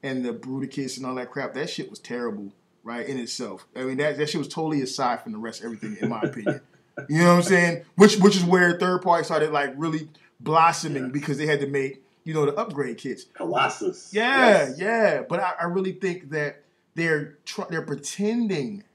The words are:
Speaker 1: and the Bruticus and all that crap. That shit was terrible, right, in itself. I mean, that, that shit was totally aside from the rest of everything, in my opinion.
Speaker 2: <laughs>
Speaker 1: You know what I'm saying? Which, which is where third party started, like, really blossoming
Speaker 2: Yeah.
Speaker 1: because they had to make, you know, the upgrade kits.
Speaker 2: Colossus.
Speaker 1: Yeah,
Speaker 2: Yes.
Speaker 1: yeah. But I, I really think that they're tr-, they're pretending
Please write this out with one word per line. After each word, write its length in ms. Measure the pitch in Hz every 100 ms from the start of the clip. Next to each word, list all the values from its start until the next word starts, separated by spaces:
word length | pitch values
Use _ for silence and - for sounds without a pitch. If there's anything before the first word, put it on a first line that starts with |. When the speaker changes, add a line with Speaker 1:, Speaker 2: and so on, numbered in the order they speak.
Speaker 1:
and 200 | 143 131
the 80 | 120
Bruticus 600 | 110 131 131 135 151 135 131
and 80 | 131
all 80 |
that 160 | 127 123
crap. 240 | 143 131
That 160 | 131 165
shit 180 | - -
was 100 | -
terrible, 540 | - 123 120 104 101 _ _ _
right, 240 | 113 120 117
in 120 | 131
itself. 480 | 117 - 117 98 -
I 80 | -
mean, 120 | 131 131
that, 180 | 151 135
that 100 | 147
shit 100 | 170
was 100 | 139
totally 340 | - 160 151
aside 400 | 127 - 131 117
from 100 | -
the 60 | 107
rest 220 | 113 110
of 60 | 117
everything, 300 | 110 107 104
in 80 | 120
my 120 | 113
opinion. 380 | - 120 107 - _
Speaker 2:
<laughs> 40 | _ _ - 139
Speaker 1:
You 80 | 151
know 140 | 175
what 40 | 175
I'm 60 |
saying? 420 | 175 185 175 170 - -
Which, 200 | 202 208
which 200 | 190 190
is 60 |
where 360 | 175 185 180 175
third 240 | 185 180
party 200 | 180 170
started, 300 | 151 160 156
like, 220 | 147 143 131
really 320 | 160 160 151 _ _ _
blossoming 600 | - 160 165 143 160 143
Speaker 2:
Yeah. 40 | 127
Speaker 1:
because 260 | 139 143 139
they 80 |
had 160 | 156 143
to 60 | 139
make, 360 | 139 135 - _ _
you 80 | 165
know, 140 | 156 147
the 80 |
upgrade 420 | 202 226 143 143 -
kits. 280 | 135 113 -
Speaker 2:
Colossus. 760 | - - - - - - - -
Speaker 1:
Yeah, 540 | 202 233 269 247 190 139
Speaker 2:
Yes. 100 | 135
Speaker 1:
yeah. 440 | 196 226 208 147 -
But 120 | 175
I, 120 | 185 170
I 40 |
really 280 | 170 180 190
think 380 | 180 190 175 139
that 320 | 151 147 - _ _ _
they're 420 | - 165 151 147 -
tr-, 200 | - - 185
they're 140 | 160
pretending 1000 | 156 139 - - 208 233 226 170 127 104 _